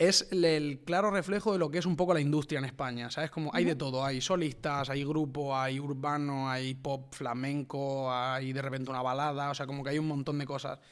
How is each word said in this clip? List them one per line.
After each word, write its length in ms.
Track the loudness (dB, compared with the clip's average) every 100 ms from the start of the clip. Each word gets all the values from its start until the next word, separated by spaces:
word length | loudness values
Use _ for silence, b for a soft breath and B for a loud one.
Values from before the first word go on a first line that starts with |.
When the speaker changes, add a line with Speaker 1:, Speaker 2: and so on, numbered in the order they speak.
Speaker 1:
es 260 | 6 6 4
el, 120 | 4
el 360 | 4 4 2 -4
claro 320 | 0 2 2
reflejo 400 | 2 0 0 2
de 80 | 2
lo 100 | 2
que 80 | 2
es 80 | 0
un 80 |
poco 180 | 2 4
la 80 | 4
industria 380 | 4 2 2 -2
en 60 |
España, 440 | -2 -4 -4 -4 -6
¿sabes? 180 | -4 -4
Como 240 | -4 -2
hay 100 | 2
de 60 | 2
Speaker 2:
Ujú. 60 | 2
Speaker 1:
todo, 260 | 0 0
hay 160 | 0 -2
solistas, 680 | 0 2 0 -2 -4 -2 -2
hay 140 | -2
grupo, 520 | 0 0 0 -2 -2 0
hay 220 | 0 -2
urbano, 720 | -4 -4 -2 0 0 0 0
hay 240 | -2 -2
pop 400 | -4 -4 -6 -6
flamenco, 1000 | -8 -4 -2 -2 -2 -4 -4 -2 -2 -2
hay 400 | 0 0 -2 -2
de 80 | -4
repente 280 | -4 -4 -4
una 100 | -2
balada, 480 | 0 0 0 -2 -2
o 40 |
sea, 120 | -4 -6
como 180 | -6
que 60 | -2
hay 80 | 0
un 80 | 0
montón 320 | 0 -2 -2
de 40 | -4
cosas. 340 | -6 -6 -10 B